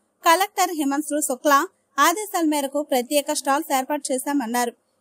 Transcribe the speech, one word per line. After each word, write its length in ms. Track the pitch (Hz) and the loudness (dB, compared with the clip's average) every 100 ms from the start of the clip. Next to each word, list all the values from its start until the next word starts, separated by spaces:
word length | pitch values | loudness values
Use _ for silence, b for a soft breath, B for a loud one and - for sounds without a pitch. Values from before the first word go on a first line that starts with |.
| _ _ 349 | _ _ 2
కలెక్టర్ 440 | 330 403 - 359 | 4 2 0 -2
హిమాంశు 460 | 311 277 277 294 294 | 0 -2 -2 -4 -4
శుక్లా 480 | 294 254 311 277 339 _ _ - | -4 -2 2 2 2 _ _ 0
ఆదేశాల 460 | 302 392 427 359 320 | 2 2 -4 0 0
మేరకు 360 | 302 269 285 | 0 -2 -4
ప్రత్యేక 520 | 294 254 240 285 285 | -2 -2 0 -2 -2
స్టాల్స్ 400 | 294 269 277 320 269 | -4 0 -2 0 -2
ఏర్పాటు 360 | 262 294 - | -2 -4 -4
చేశామన్నారు. 600 | 254 285 285 226 240 240 - _ _ | -4 -2 -2 0 -2 -2 -6 _ _